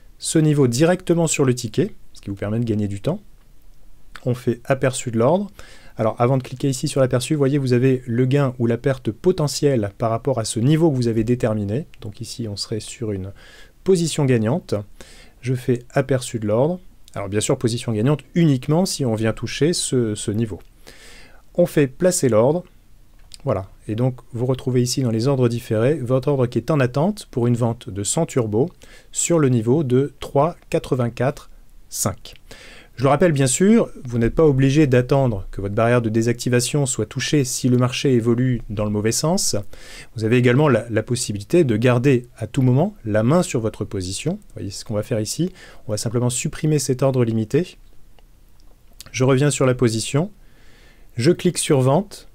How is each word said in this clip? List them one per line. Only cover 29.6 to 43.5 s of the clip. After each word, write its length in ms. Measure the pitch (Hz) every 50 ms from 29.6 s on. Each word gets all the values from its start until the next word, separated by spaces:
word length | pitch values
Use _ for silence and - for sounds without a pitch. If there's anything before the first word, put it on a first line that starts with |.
| 107 120 127 165 156
de 300 | 123 123 127 139 143 - -
trois 380 | - - - 139 143 170 170 - - -
quatre-vingt-quatre 800 | - 160 - - 147 123 120 117 117 - 120 143 147 - - - - - - - - - - -
cinq. 460 | - - - 107 92 - - - - - - - - - - - - - - - - -
Je 60 | 123
le 60 | 135
rappelle, 220 | 139 139 185 175
bien 160 | 151 135 139 127
sûr, 420 | - - 185 202 226 233 180 - - - -
vous 160 | 120 120 117
n'êtes 160 | 117 117 -
pas 80 | - 160
obligé 420 | 156 139 131 139 135 135 156 156
d'attendre 600 | 131 127 123 123 127 143 139 135 123 107 92 - -
que 100 | - -
votre 120 | 95 101 101
barrière 280 | 113 110 117 123 123
de 80 | 117 110
désactivation 760 | 107 113 113 120 120 120 - 131 123 123 120 - - 147 143
soit 200 | 127 - - 107
touchée 400 | - - 131 - - - 151 135
si 240 | 127 - - - 127
le 80 | 123 123
marché 360 | 127 123 123 - - 143 127
évolue 480 | 120 110 120 117 117 127 131 123 - - -
dans 140 | 104 107 107
le 80 | 107
mauvais 220 | 104 104 101 110 113
sens. 420 | - - 156 180 196 - - - 101 - - - - - - - - - - - 110
Vous 80 | 107
avez 120 | 110 120 131
également 300 | 123 123 123 135 156 147
la, 180 | 123 107 - 120
la 120 | 107 107
possibilité 600 | 104 - 123 120 - - 104 104 104 - - 175 170
de 140 | 123 107 107
garder 500 | 120 127 123 123 117 143 131 120 123 - - -
à 80 | 113
tout 160 | - - 147
moment 320 | 127 127 123 135 165 214 208 - -
la 180 | 110 104 107 110
main 180 | 120 156 180
sur 200 | 175 -